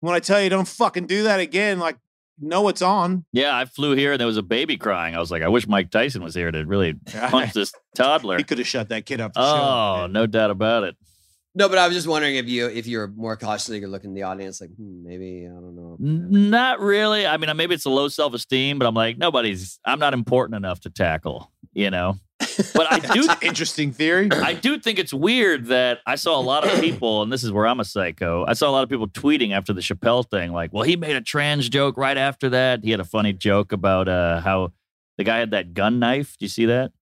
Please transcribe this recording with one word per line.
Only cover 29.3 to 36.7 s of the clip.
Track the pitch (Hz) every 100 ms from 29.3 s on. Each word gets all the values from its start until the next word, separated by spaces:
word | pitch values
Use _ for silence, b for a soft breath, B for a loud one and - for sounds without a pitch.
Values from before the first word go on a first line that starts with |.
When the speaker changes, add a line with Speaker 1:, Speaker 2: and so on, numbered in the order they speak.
| 147 117
Speaker 2:
after | 98 95
the | 98
Chappelle | 87 92 117 120 123
thing, | 101 85
like, | 85 82
"Well, | 101
he | 113 175
made | 165 139
a |
trans | 113 151 147 147 120
joke | 135 139 123
right | 135 139
after | 135 135 135
that." | 127 131 123
He | 107
had | 110
a |
funny | 87 110 107
joke | 95 104 101 101
about, | 104 98 95 95
uh, | 90 87 85
how | 87 95 92 - _ _ _ -
the |
guy | 104 113
had | 117
that | 104 87
gun | 87 101 120
knife. | 120 135 143 -
Do | 101
you |
see | -
that? | 117